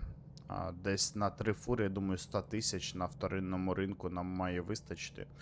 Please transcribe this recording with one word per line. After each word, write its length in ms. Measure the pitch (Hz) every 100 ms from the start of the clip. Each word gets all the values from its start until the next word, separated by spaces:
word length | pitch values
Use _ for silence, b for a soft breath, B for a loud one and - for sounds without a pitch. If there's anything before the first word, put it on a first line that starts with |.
| - - - - -
А, 240 | 95 87
десь 420 | 87 98 98 -
на 160 | 104 101
три 220 | - 110
фури, 320 | 101 - 120
я 60 | 101
думаю, 240 | 95 95
ста 280 | 92 - 104
тисяч 520 | - 107 - 95 -
на 120 | 90 90
вторинному 680 | - 95 95 92 92 92
ринку 340 | 92 95 98 92
нам 180 | 90 90
має 340 | 92 92 90
вистачити. 640 | 87 107 - 85 - - - B